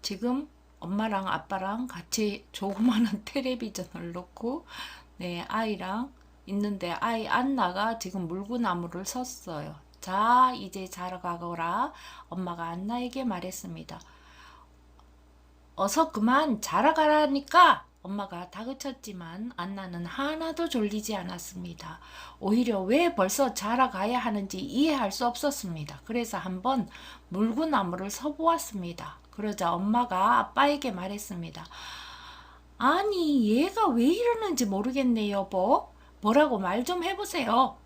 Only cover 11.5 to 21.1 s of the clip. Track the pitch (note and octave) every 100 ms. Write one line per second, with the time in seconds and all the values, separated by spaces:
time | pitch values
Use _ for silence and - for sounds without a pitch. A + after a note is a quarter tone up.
11.5 | E3+ E3 F#3+ C#4 - - - - F3 F3+
12.5 | E3+ E3 E3+ G3 A#3+ B3 C4 B3 F3+ F3+
13.5 | F#3 F3+ E3 D#3+ E3 - - - - -
14.5 | - - _ _ - - _ _ _ _
15.5 | _ _ - G3 D4 D#4+ A#3 G#3+ C4+ D#4
16.5 | A3+ - F3 C4+ D#4+ D4+ D4+ D4+ C#4 C#4
17.5 | E4 F4 - - _ F#3 G3+ G3 F3 F3+
18.5 | F#3+ A3+ C4+ C#4 C4 - F#3 E3+ F3 A#3
19.5 | - F3 G3 F#3 F3 F3 - C#4+ D#4+ D#4+
20.5 | D#4+ E4 B3 G#3 G#3+ G#3+